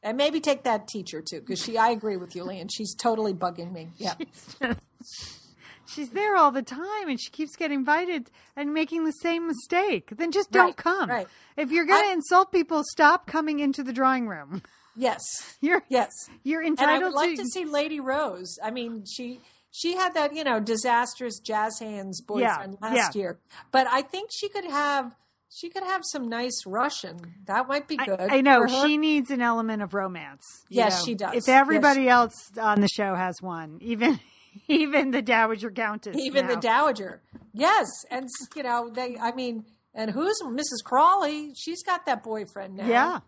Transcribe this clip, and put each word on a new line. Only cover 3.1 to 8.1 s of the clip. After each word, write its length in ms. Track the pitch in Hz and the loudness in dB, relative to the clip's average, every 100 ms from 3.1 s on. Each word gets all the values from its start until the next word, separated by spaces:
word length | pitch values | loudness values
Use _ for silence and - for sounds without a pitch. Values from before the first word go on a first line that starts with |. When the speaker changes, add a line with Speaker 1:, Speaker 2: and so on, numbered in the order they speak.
| 220 214 | 0 -2
Speaker 1:
bugging 380 | 185 180 170 170 | -2 -4 -4 -12
me. 160 | 180 165 - | -12 -14 -8
Yeah. 160 | 190 165 | -6 -6
Speaker 2:
<laughs> 20 | |
She's 360 | 160 - - - | -10 -14 -20 -6
just, 200 | 254 233 _ _ - - - - _ _ - - - | -4 -4 _ _ -18 -16 -16 -18 _ _ -20 -20 -16
she's 220 | - 269 | -10 -8
there 240 | 240 415 381 | -2 2 6
all 160 | 294 | 6
the 100 | 262 | 4
time, 440 | 254 254 370 427 359 | -6 -10 -6 -6 -4
and 100 | 254 | -6
she 80 | - | -6
keeps 260 | - 302 - | -8 -10 -4
getting 240 | 320 285 | -4 -2
invited 500 | 269 311 359 | 2 2 2